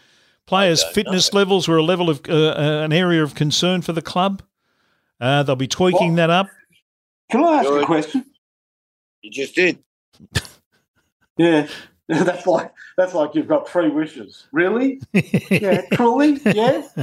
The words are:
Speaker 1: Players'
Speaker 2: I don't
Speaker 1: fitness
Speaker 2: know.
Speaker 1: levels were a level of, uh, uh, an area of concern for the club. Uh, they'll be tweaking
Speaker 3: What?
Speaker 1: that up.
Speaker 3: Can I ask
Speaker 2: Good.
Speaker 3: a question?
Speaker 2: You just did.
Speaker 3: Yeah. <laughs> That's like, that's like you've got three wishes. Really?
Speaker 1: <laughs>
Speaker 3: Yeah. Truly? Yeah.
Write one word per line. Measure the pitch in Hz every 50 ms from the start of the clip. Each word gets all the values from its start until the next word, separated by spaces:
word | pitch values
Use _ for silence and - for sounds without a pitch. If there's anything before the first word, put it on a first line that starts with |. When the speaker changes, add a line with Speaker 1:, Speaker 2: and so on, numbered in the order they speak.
| _ _ _ _ _ _ _ _ _ -
Speaker 1:
Players' | 190 190 202 185 165 151 -
Speaker 2:
I | -
don't | -
Speaker 1:
fitness | 202 214 - 185 185 170 -
Speaker 2:
know. | - 202
Speaker 1:
levels | 202 185 196 190 - -
were | 165 160
a | 156
level | 160 185 175 180 165
of, | 156 139 - -
uh, | 180
uh, | 151 156 156 147 - 147 151 151 151 156
an | 156
area | 151 170 185 175 175 160 156
of | 139 -
concern | - 151 151 135 - - 175 185 180
for | 165 - 165
the | 170
club. | - - - 180 180 196 196 196 - _ _ _ _ _ _ _ _ _ _ _ _ _ _ -
Uh, | 120 127 139 143 143
they'll | 135 139
be | 127 131
tweaking | 131 - - 185 185 175 180 175 170
Speaker 3:
What? | 165 170
Speaker 1:
that | 165 160
up. | 170 180 196 196 - _ _ _ _ _ _ _ _ _ _ _ _ _ _ -
Speaker 3:
Can | - 233 311
I | 339 311 285
ask | - 139
Speaker 2:
Good. | 143 143 147
Speaker 3:
a |
question? | 151 165 151 151 - - 269 - _ _ _ _ _ _ _ _ _ _ _ _ _ _ _ _ _ _ _ -
Speaker 2:
You | 107
just | 107 127 139 127 -
did. | - 180 175 143 - _ _ _ _ _ _ _ _ - - - - - - - _ _ _ _ _ _ _ _ _ _ _ _ _ _ _ _ -
Speaker 3:
Yeah. | 165 170 165 151 147 147 - - - -
<laughs> | _ _ _ -
That's | 160 180 185 170 180 - -
like, | 185 160 - - - _ - - - - -
that's | 185 180 180
like | 170 151 147 -
you've | 156 147 -
got | 156 143 - -
three | - 180 170 156
wishes. | 139 151 156 151 - 127 107 - - - - _
Really? | - 151 175 190 214 233 262 269 262 - - -
Speaker 1:
<laughs> | - 202 - - - - - -
Speaker 3:
Yeah. | 202 165 208 196 180 - 185 - 214
Truly? | - 240 233 240 269 294 302 294 269 -
Yeah. | 214 185 208 220 247 277 320 285 - - -